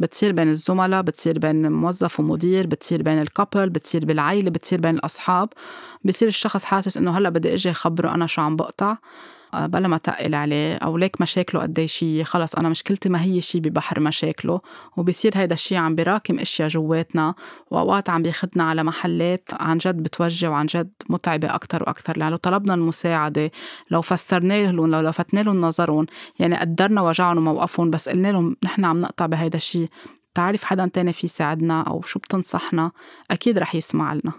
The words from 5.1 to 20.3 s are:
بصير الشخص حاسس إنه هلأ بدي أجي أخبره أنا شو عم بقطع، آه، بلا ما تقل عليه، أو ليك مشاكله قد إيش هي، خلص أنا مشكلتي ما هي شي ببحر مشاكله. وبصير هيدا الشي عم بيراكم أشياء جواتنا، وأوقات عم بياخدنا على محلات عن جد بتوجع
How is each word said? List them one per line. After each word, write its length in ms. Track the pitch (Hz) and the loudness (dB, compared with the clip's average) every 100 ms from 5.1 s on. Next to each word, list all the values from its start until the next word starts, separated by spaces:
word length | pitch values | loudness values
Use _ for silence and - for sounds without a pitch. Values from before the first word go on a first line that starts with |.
| - - 180 214 - - - - - | -6 0 0 0 -6 -20 -18 -20 -4
بصير 240 | 196 185 226 | 0 2 2
الشخص 360 | 202 220 196 | 2 -2 -2
حاسس 320 | - 196 190 - | 0 -2 0 0
إنه 220 | 180 170 | 0 2
هلأ 100 | 190 | 2
بدي 260 | 170 160 | 2 0
أجي 160 | 165 180 | 0 0
أخبره 440 | 165 170 165 170 | 0 0 0 0
أنا 120 | 175 165 | 0 -2
شو 160 | - | 0
عم 140 | 151 156 | 0 0
بقطع، 400 | - - 196 220 - - - - - | -2 -2 -2 -2 -8 -20 -20 -20 -10
آه، 120 | - 156 | -4 -2
بلا 220 | 175 190 | 0 2
ما 100 | 165 | 0
تقل 360 | - - - | -2 -4 -2
عليه، 420 | 147 147 147 151 165 | 0 0 0 0 -2
أو 200 | 160 165 | -2 0
ليك 240 | 190 - | 0 0
مشاكله 400 | 175 - 180 165 | 0 0 0 0
قد 180 | - 160 | -2 0
إيش 260 | 160 - | -2 0
هي، 200 | 165 156 | 0 0
خلص 300 | 160 180 160 | 0 0 -2
أنا 140 | - 165 | 0 0
مشكلتي 400 | 160 - 196 190 | 0 -2 -2 0
ما 140 | 175 | 2
هي 180 | 180 180 | 2 0
شي 200 | 170 175 | 0 -2
ببحر 400 | 156 151 - - | 0 -2 -2 0
مشاكله. 600 | 151 156 160 156 - 175 - - - - | 0 0 -2 -2 -2 -4 -4 -20 -10 -4
وبصير 360 | 175 175 220 196 | 0 2 2 2
هيدا 180 | 185 | 0
الشي 220 | 165 - 185 | 0 -2 0
عم 180 | 160 | 2
بيراكم 440 | 160 165 208 - 170 | 2 2 0 0 -2
أشياء 300 | 180 - 156 | -2 -2 0
جواتنا، 640 | 160 156 160 165 170 156 185 - - - | 0 0 0 0 0 0 -2 -10 -20 -4
وأوقات 400 | - 190 196 196 | 0 2 2 2
عم 120 | 170 | 0
بياخدنا 420 | 165 165 185 180 | 0 -2 -2 0
على 180 | 160 160 | 0 2
محلات 680 | 160 165 180 170 170 180 - | 0 -2 -2 0 0 0 -4
عن 260 | - 160 165 | -6 0 0
جد 240 | 185 175 | 0 0
بتوجع 460 | 156 - 170 | -2 -2 -2